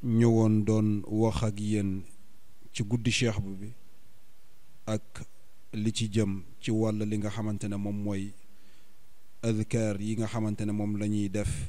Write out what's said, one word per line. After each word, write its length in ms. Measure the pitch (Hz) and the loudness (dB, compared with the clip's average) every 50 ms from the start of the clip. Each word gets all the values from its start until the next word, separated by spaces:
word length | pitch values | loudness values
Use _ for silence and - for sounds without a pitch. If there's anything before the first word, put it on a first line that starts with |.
| - | -2
ñëwoon 580 | 123 113 113 117 117 113 113 113 110 110 107 101 | 2 6 6 8 8 8 8 6 6 6 6 4
doon 380 | 107 107 107 107 107 104 104 98 - | 4 4 4 4 4 2 2 0 0
wax 340 | 104 107 113 110 101 - 117 | 2 2 4 2 2 2 0
ak 160 | 110 98 101 | 0 0 0
yéen 440 | 107 104 107 104 101 98 95 98 95 - - - - - - - - - - - - - - | 0 0 2 2 2 2 0 -2 -4 -6 -8 -8 -8 -8 -8 -8 -8 -8 -8 -8 -8 -6 -2
ci 120 | - 117 | -2 0
guddi 260 | 101 120 120 110 117 | 0 0 0 2 2
Cheikh 300 | 110 - 123 117 104 104 101 | 2 2 2 2 2 0 -2
bu 80 | 98 98 | -2 -4
bi 140 | 95 101 107 123 - - - - - - - - - - - - - - - - - - - - - - | -6 -6 -6 -8 -8 -8 -8 -8 -8 -8 -8 -8 -8 -8 -8 -8 -8 -8 -10 -10 -10 -10 -10 -10 -8 -4
ak 400 | 110 110 107 - - - - - - - - - - - - - - - | -2 -2 -2 -2 -4 -8 -8 -8 -8 -8 -8 -8 -8 -8 -8 -8 -6 -4
li 180 | 110 104 113 107 | 0 0 0 2
ci 140 | - 113 107 | 0 0 2
jëm 340 | 98 110 107 98 95 98 95 - - - | 4 4 4 4 2 -2 -4 -6 -8 -6
ci 100 | - - | -2 0
wàll 320 | 110 110 110 110 107 107 107 | 2 4 4 4 2 2 0
li 140 | 104 107 104 | 0 0 0
nga 120 | 101 104 | 0 -2
xamante 360 | 98 110 107 107 104 98 - | -2 -2 -2 -2 -2 -2 -2
ne 100 | 104 101 | -2 -2
moom 220 | 101 101 101 101 101 | -2 -2 -2 -2 -2
mooy 320 | 101 104 101 98 98 101 - - - - - - - - - - - - - - - - - - - - - - - | -2 0 0 -2 -2 -4 -6 -8 -8 -8 -8 -8 -8 -8 -8 -8 -8 -8 -8 -8 -10 -8 -8 -8 -10 -10 -8 -4 0
adkaar 560 | 117 110 107 110 - - 117 110 107 101 98 | 0 2 2 2 2 2 2 2 2 0 0
yi 140 | 104 107 110 | -2 -2 0
nga 100 | 107 113 107 | 0 0 0
xamante 320 | - 117 107 107 104 - 107 | 0 0 0 0 0 0 0
ne 80 | 104 104 | 0 0
moom 240 | 104 104 104 104 101 | 0 0 0 0 0
la 80 | 104 104 | 0 2
ñuy 200 | 104 104 104 98 | 2 2 2 0
def 220 | 92 104 104 - - - - | 0 0 0 0 0 -2 -4